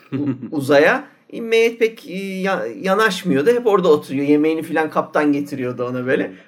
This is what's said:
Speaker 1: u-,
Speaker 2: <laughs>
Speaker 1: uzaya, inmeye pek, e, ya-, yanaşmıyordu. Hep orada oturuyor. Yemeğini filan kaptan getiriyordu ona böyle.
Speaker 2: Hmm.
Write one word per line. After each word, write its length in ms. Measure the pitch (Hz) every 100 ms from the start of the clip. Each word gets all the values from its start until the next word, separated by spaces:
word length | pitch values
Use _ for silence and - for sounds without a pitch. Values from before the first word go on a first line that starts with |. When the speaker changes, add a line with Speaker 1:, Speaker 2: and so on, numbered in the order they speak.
| -
Speaker 1:
u-, 160 | 135 135 123 110
Speaker 2:
<laughs> 60 | 147
Speaker 1:
uzaya, 480 | 131 143 175 262 - _ _
inmeye 440 | - 226 226 233 233
pek, 300 | 226 220 -
e, 40 | 185
ya-, 480 | 196 190 196 170 113 104
yanaşmıyordu. 680 | 190 202 220 - 180 135 208
Hep 160 | 240 240
orada 220 | 196 175
oturuyor. 380 | 151 - 135 143
Yemeğini 360 | 147 156 160
filan 280 | 143 156 156
kaptan 420 | 156 147 160 147
getiriyordu 520 | 143 143 131 123 123
ona 220 | 123 127 127
böyle. 220 | 147 -
Speaker 2:
Hmm. 60 | -